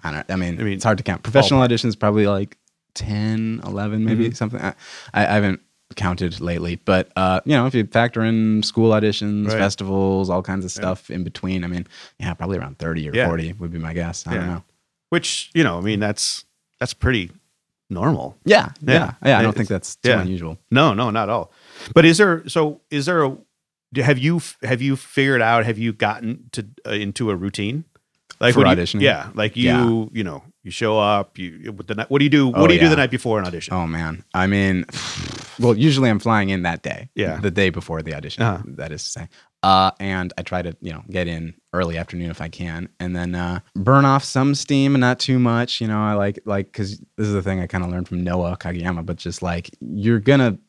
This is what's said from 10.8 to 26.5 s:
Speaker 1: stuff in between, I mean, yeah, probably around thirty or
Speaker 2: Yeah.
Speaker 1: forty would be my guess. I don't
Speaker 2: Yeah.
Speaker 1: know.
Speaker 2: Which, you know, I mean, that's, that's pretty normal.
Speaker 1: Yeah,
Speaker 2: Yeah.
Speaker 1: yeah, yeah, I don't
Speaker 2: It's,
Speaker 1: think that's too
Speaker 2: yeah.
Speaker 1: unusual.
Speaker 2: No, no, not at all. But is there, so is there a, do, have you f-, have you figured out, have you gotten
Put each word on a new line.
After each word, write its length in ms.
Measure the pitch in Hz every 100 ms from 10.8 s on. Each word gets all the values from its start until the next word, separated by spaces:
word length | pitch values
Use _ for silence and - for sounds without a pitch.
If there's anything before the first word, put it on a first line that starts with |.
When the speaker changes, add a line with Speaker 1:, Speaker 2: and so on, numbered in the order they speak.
Speaker 1:
stuff 280 | 92 92 _
in 140 | 90
between, 400 | 85 - 92 92
I 40 | 87
mean, 180 | 87 85 - - _
yeah, 140 | 95
probably 240 | 85 87 92
around 200 | 71 69
thirty 300 | 80 82 76
or 60 |
Speaker 2:
Yeah. 120 | 98 117
Speaker 1:
forty 260 | 82 82
would 180 | 98 85
be 60 | 85
my 160 | 80
guess. 320 | 82 85 87 80
I 80 |
don't 60 | 90
Speaker 2:
Yeah. 40 | 87
Speaker 1:
know. 100 | 85 - _ _ _ _
Speaker 2:
Which, 420 | 170 - - -
you 100 | 165
know, 140 | 143 87
I 20 |
mean, 180 | 98 104
that's, 440 | 104 104 - - - _ _ _
that's 140 | 123
pretty 360 | - 127 120 87 - _ _ _ _ _
normal. 480 | 87 120 143 65 -
Speaker 1:
Yeah, 260 | - 208 - -
Speaker 2:
Yeah. 100 | 147
Speaker 1:
yeah, 180 | 143 156 -
yeah, 140 | 135 117
I 40 |
don't 80 | 110
Speaker 2:
It's, 60 | 104
Speaker 1:
think 120 | 104
that's 260 | 95 - -
too 140 | 120
Speaker 2:
yeah. 100 | 110
Speaker 1:
unusual. 380 | 90 92 82 80 _
Speaker 2:
No, 220 | 123 156
no, 160 | 101 120
not 140 | 110
at 80 | 101
all. 180 | 113 82 _ _ - -
But 100 | -
is 140 | 165 165
there, 280 | 208 165 -
so 340 | 170 151 147 _
is 160 | 151 139
there 180 | 175
a, 120 | 139 135 _ _ _ _ _
do, 100 | 123
have 160 | 131 131
you 180 | 143 170
f-, 220 | - -
have 200 | 117 127
you 140 | 135 135
figured 440 | - - 135 131
out, 240 | 113 117
have 140 | 113 107
you 140 | 117
gotten 580 | 110 107 107 113 123 -